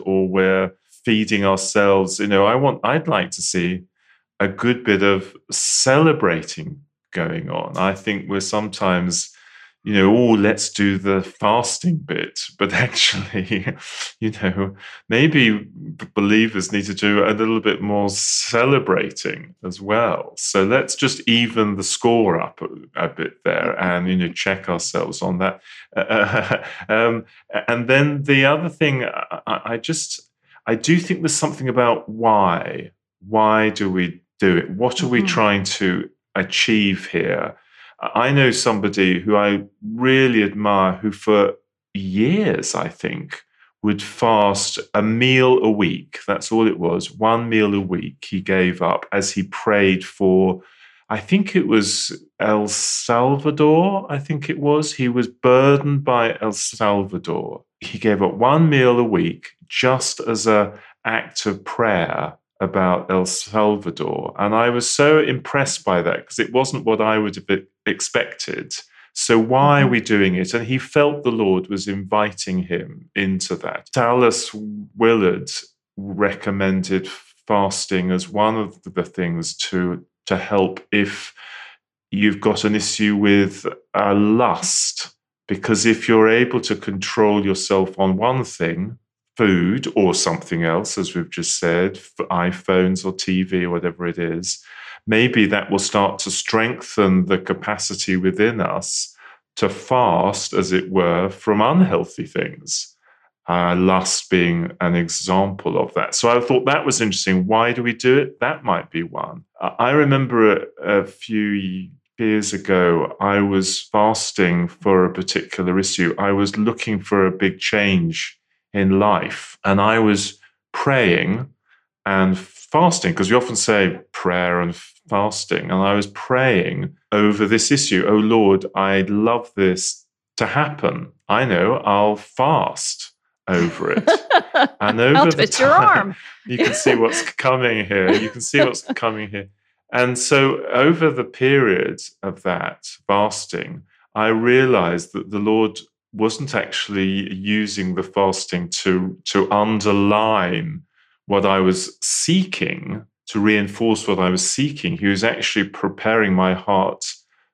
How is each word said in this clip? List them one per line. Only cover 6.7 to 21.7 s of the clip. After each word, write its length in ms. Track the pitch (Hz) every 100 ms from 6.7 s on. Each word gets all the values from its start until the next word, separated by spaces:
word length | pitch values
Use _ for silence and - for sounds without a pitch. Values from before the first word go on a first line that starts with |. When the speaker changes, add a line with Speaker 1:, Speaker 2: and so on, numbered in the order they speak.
| - - _ _
Speaker 1:
going 380 | - 82 82 82
on. 260 | 82 - -
I 160 | 95
think 360 | 95 - 98 65
we're 100 | 98
sometimes, 880 | 95 107 107 92 98 90 90 82 - _ _ - - _
you 100 | -
know, 220 | 104 95 113
"Oh, 180 | 123
let's 360 | 110 104 - -
do 280 | - 101 98
the 240 | 98 95
fasting 720 | 92 - 107 113 120 - 175 165
bit." 420 | - 85 - - - -
But 140 | 101
<laughs> 120 | 87 123
actually, 800 | - - 95 95 104 92 104 92 139 - - - -
you 120 | 110 110
know, 320 | 98 92 98 98 - - -
maybe 500 | 113 156 147 117 104
b-, 460 | - - - - -
believers 580 | - 101 107 113 104 92
need 140 | 104 98
to 80 |
do 300 | 98 104 104 98
a 60 |
little 280 | 107 113 113
bit 200 | 107 -
more 280 | 101 104 101
celebrating 1500 | 98 - - - 117 127 139 - 90 - - - - - -
as 160 | 92 92
well. 520 | 98 107 113 90 - -
So 280 | - 101 95
let's 280 | 127 131 -
just 260 | 139 - -
even 500 | 117 120 117 107